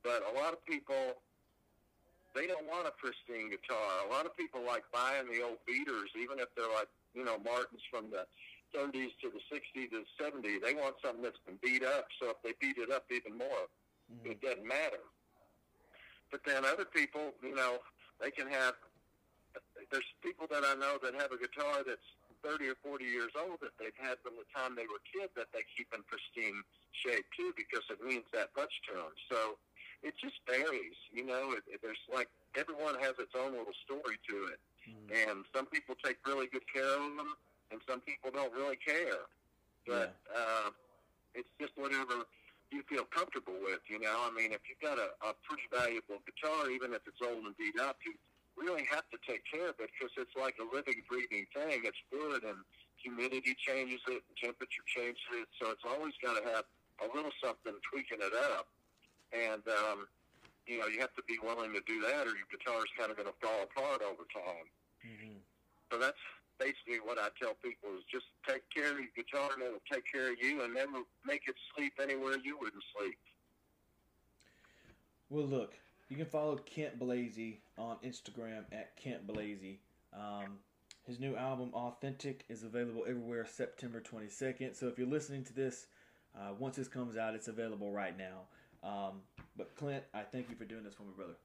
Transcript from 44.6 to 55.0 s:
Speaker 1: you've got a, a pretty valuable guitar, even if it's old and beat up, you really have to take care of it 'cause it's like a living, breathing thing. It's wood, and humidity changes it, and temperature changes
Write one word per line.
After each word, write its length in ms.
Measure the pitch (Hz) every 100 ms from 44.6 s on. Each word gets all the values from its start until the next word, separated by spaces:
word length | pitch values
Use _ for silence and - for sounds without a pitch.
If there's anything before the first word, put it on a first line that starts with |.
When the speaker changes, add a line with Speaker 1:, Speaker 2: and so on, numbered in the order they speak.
| -
Speaker 1:
you've 120 | 127
got 180 | 151 135
a, 160 | 101 -
a 140 | 107 -
pretty 240 | - 147 117
valuable 500 | 123 120 117 - 101
guitar, 460 | - - 156 156 139
even 220 | 127 127
if 120 | 110
it's 160 | - -
old 240 | 123 117
and 100 | 107 101
beat 200 | 107 110
up, 200 | 135 -
you 140 | 330 - _ _ _
really 300 | - 349 160
have 220 | 135 147 -
to 60 | 117 -
take 160 | 113
care 220 | - 156 175
of 100 | -
it 120 | 110 -
'cause 100 | 127 -
it's 180 | 127
like 220 | 131 131 120
a 60 |
living, 400 | 117 135 143 110 -
breathing 380 | 123 123 104 95
thing. 320 | 143 156 131
It's 160 | 113 - -
wood, 320 | 139 151 135
and 220 | 107 95 - - -
humidity 580 | - 123 120 127 131 131
changes 460 | 131 139 131 127 123 127
it, 160 | 123 -
and 100 | -
temperature 460 | 123 123 131 - -
changes 340 | 127